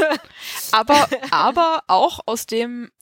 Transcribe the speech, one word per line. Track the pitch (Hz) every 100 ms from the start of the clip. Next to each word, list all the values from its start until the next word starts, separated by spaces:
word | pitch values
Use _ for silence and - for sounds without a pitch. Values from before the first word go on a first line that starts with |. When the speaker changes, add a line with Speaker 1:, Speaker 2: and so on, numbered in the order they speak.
| 311 302 -
Speaker 1:
<laughs> | - - - -
Speaker 2:
Aber, | 220 226 294 285 269 269
aber | - 190 269 330 320 -
auch | 185 285 - -
aus | 226 -
dem | 226 233 240 240 _